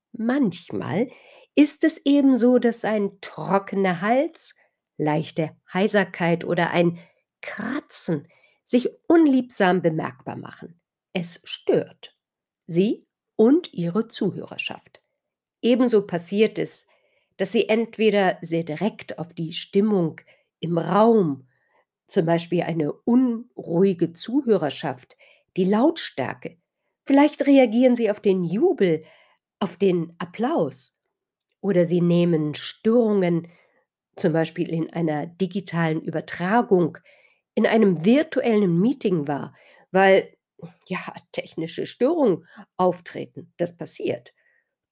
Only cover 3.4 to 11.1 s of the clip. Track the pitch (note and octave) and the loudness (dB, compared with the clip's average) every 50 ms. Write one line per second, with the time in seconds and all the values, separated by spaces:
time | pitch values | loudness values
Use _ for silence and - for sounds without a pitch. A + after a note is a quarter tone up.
3.4 | D3+ D#3 F#3 G3 G3 - - G3 F#3+ F#3 F3 - G3 G#3 A#3+ C4 D4+ E4+ - - | -2 0 0 0 0 -2 -2 0 0 0 0 -2 0 0 0 0 0 -2 -6 -12
4.4 | - - - _ _ _ _ _ _ _ _ - D3+ D3+ D3+ D#3 D#3 - - - | -16 -16 -18 _ _ _ _ _ _ _ _ -4 -2 -2 -2 -2 -4 -4 -6 -6
5.4 | D#3+ D3 - _ _ _ - F3+ G3+ G#3+ G3+ G#3 F#3+ F#3+ - - F3+ E3 E3+ E3+ | -6 -6 -8 _ _ _ -2 -2 0 2 2 0 0 -2 -2 -2 -2 0 0 -2
6.4 | E3 - E3+ E3+ E3+ - - F3 F3 F3 E3+ - - _ _ _ _ _ _ _ | -2 -4 -2 -2 -2 0 2 2 2 2 0 -4 -10 _ _ _ _ _ _ _
7.4 | - - - - G3+ A3 B3+ D4+ - - - - - - E3 C#3+ - _ _ _ | -18 -16 -12 -10 -10 -8 -8 -8 -8 -8 -8 -8 -4 -4 -6 -6 -6 _ _ _
8.4 | _ _ _ _ _ - - B3 B3 - - _ _ - E4+ E4+ E4 D4 C4 B3+ | _ _ _ _ _ -2 0 0 0 -2 -6 _ _ 2 4 6 6 6 4 2
9.4 | B3 B3+ - - G3+ F3+ F3+ F#3 E3+ E3+ D#3+ D#3 - B2+ C3 - _ - - - | 0 -2 -2 0 2 2 2 2 2 0 0 -2 -4 -8 -10 -12 _ -12 -12 -12
10.4 | - - - - D3+ E3 - _ _ _ _ _ _ _ | -14 -16 -18 -18 -20 -20 -20 _ _ _ _ _ _ _